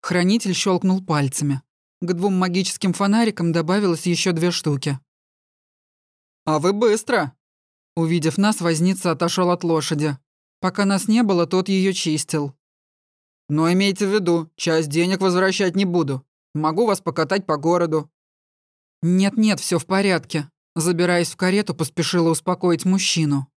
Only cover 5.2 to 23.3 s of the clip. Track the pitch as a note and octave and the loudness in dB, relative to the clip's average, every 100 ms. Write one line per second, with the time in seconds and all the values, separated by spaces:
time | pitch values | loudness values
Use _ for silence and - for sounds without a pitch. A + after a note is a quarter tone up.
5.2 | _ _ _ _ _ _ _ _ _ _ | _ _ _ _ _ _ _ _ _ _
6.2 | _ _ - D#3 E3 G3+ A#3 G#3+ - A#3 | _ _ -4 0 0 2 2 2 0 -2
7.2 | D3 _ _ _ _ _ _ - E3 F3 | -2 _ _ _ _ _ _ -4 0 2
8.2 | D#3+ D#3+ G#3 G#3+ E3+ E3 F3 F#3 F3+ D#3+ | 0 0 0 0 -2 0 0 0 -2 -2
9.2 | E3+ F#3+ F3+ F3 E3+ D#3+ C#3+ D#3 D3+ C#3 | -2 0 0 0 0 -2 0 -2 -2 -4
10.2 | _ _ _ _ F#3 F#3 G3 G3 - A3 | _ _ _ _ -4 0 0 0 2 2
11.2 | A3 F3+ E3+ F#3 F#3 F#3+ F#3+ F#3 E3 D3+ | 4 2 2 0 0 2 2 0 -2 -2
12.2 | - D#3 C#3+ - _ _ _ _ _ _ | -2 -4 -4 -10 _ _ _ _ _ _
13.2 | _ _ _ D3 D#3+ F3+ G3 F#3+ G3+ G#3 | _ _ _ 0 2 2 2 0 0 0
14.2 | F3 E3+ D#3+ _ - D#3+ D#3 D3+ F3+ F#3+ | 2 0 -2 _ -2 0 0 0 0 0
15.2 | F#3+ F3+ F#3+ F#3 F#3+ F3 G3 F3 D3 C3 | 0 2 0 0 0 0 0 0 -2 -4
16.2 | _ _ _ D3+ D#3 D#3+ A#3 F#3+ - E3 | _ _ _ -4 -2 0 0 0 -2 -4
17.2 | D#3 G3 F#3 D3+ D3+ F3 E3+ D#3 D3+ _ | -2 -2 -2 -2 2 0 2 -2 -4 _
18.2 | _ _ _ _ _ _ _ _ E3 F#3 | _ _ _ _ _ _ _ _ 0 2
19.2 | G3 G3+ G#3+ F#3+ - F3 - F#3+ G3+ E3+ | 2 2 0 0 -2 -2 0 0 2 0
20.2 | - D#3+ C#3 _ _ - D#3+ E3+ F3 F3 | -2 -8 -8 _ _ -4 -2 0 2 2
21.2 | E3 - F#3 G3 G#3 D#3+ D3+ - E3 F3 | 0 -2 0 0 -2 -4 -6 -4 -2 2
22.2 | E3 D#3+ - F3+ F3 E3 F3+ F#3+ F#3 - | 2 0 -2 -2 0 0 2 0 0 0
23.2 | D3+ | 0